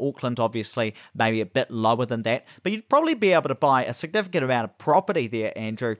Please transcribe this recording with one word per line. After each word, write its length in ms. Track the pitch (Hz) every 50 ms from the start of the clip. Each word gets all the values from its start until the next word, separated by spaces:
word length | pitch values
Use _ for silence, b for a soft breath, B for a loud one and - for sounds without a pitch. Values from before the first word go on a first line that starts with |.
Auckland, 400 | 123 143 135 - - 123 120 120
obviously, 240 | 117 113 - 113 107 - - 127 113 110 107 B B B B
maybe 280 | - 113 113 113 113 107
a 40 |
bit 240 | - - 131 127 -
lower 360 | 120 113 110 110 120 117 127
than 160 | 110 123 113 107
that. 240 | 113 117 131 b b b b -
But 100 | 180 208
you'd 160 | 220 - _
probably 240 | - 285 320 320 320
be 200 | 226 208 196 180
able 160 | 165 156 156
to 60 | 131
buy 300 | - - 143 135 127 127
a 80 | - 120
significant 520 | - - 156 165 214 208 185 180 170 135
amount 200 | 127 127 120 113
of 140 | 104 - -
property 480 | - - 151 185 190 - - 170 123
there, 260 | 113 117 113 107 104 - -
Andrew, 380 | 110 110 110 107 123 117 110 -